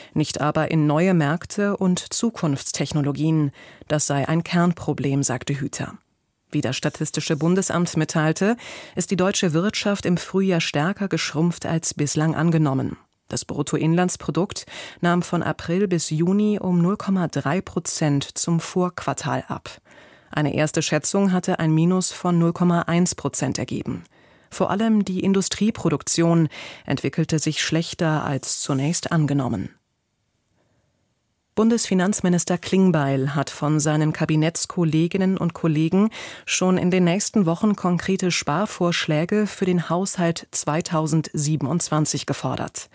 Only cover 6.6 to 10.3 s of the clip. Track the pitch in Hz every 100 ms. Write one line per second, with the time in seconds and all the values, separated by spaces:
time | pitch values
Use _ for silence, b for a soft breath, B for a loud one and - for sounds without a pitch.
6.6 | 117 131 151 - 151 - - 156 160 185
7.6 | 190 170 175 - 156 160 156 156 196 240
8.6 | B B B - 175 180 185 202 185 156
9.6 | 202 - 208 202 - 175 -